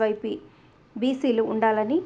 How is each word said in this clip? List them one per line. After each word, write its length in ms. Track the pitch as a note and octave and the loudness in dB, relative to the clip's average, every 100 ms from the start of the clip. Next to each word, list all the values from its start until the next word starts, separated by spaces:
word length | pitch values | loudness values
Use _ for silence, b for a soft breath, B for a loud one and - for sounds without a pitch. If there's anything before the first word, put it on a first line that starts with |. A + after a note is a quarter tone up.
వైపే 300 | A3 G#3+ A3 - - b b b b - | -2 0 -4 -8 -12 b b b b -4
బీసీలు 420 | B3 C4 C#4 A3+ A3 | -2 0 0 2 0
ఉండాలని 460 | A3 A3 G#3+ G#3+ D#4+ | 2 2 2 0 -2